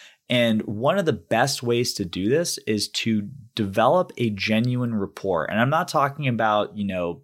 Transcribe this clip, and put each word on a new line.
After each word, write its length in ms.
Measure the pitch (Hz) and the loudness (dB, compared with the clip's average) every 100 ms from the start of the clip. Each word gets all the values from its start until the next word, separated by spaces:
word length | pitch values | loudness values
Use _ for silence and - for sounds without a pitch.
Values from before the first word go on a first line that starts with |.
| - _ - | -20 _ -2
And 340 | 123 117 110 | 0 2 0
one 360 | - 104 135 190 | -2 -2 0 2
of 60 | |
the 80 | 165 | 0
best 500 | 107 - 113 135 139 | -2 -2 0 0 0
ways 300 | 120 120 123 | 0 0 0
to 120 | - 92 | -4 -6
do 240 | 90 98 | -2 0
this 260 | 143 170 - - | 2 0 -4 -2
is 220 | 107 - | -2 -2
to 380 | - 117 110 101 - - | -4 0 0 -2 -10 -10
develop 580 | - 101 98 117 175 180 - | -4 -2 2 4 4 0 -2
a 140 | 120 | -2
genuine 640 | 101 98 110 123 123 123 | -2 0 2 2 0 -2
rapport. 500 | 110 98 - 98 87 | -2 -4 -4 -2 0
And 160 | 73 101 | 0 0
I'm 80 | 123 | 2
not 200 | 156 175 | 2 0
talking 380 | 151 139 139 139 | 0 0 0 -2
about, 500 | 117 110 107 104 107 | 2 2 2 0 -4
you 100 | 98 | -4
know, 340 | 92 87 82 | -2 -2 -4